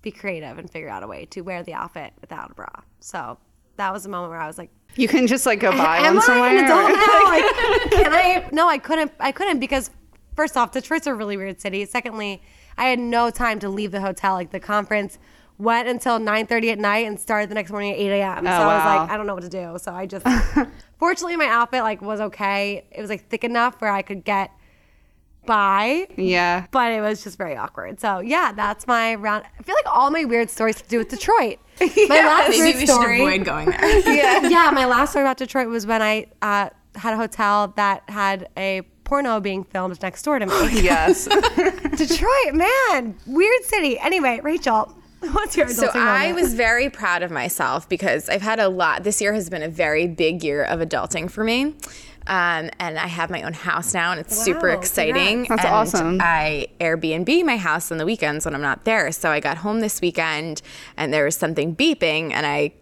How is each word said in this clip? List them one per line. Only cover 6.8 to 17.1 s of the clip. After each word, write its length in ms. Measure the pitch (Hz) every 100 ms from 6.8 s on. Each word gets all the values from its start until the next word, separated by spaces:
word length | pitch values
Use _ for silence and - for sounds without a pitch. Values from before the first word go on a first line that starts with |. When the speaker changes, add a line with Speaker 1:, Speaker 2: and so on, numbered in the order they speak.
| 415
Speaker 1:
now? 360 | 392 427 427
Speaker 2:
<laughs> 60 | 403
Speaker 1:
Like, 600 | 339 523 480 466 427 -
can 220 | 427 320
I?" 340 | 330 359 359 359
No, 160 | 302 339
I 120 | 294
couldn't, 340 | - 320 302 -
I 100 | 269
couldn't 280 | 277 392 285
because, 300 | 262 269 240 - _ _ _
first 220 | - 302 -
off, 160 | 240
Detroit's 340 | 262 254 320 285
a 60 |
really 220 | 240 202 202
weird 240 | 196 185
city. 240 | 202 190
Secondly, 560 | 202 247 240 220 208 190 - - - -
I 80 | 254
had 120 | 254
no 300 | 240 233 240
time 280 | 220 240 214
to 100 | 196
leave 220 | 196 208
the 100 | 196
hotel. 320 | 196 185 202
Like, 180 | 190 175
the 80 | 190
conference 580 | - 208 202 214 202 - _ _ _ _
went 280 | 208 233 247
until 320 | 247 262 233
nine 280 | 214 214 214
thirty 240 | 233 226
at 80 | 208
night 280 | 208 208
and 140 | 226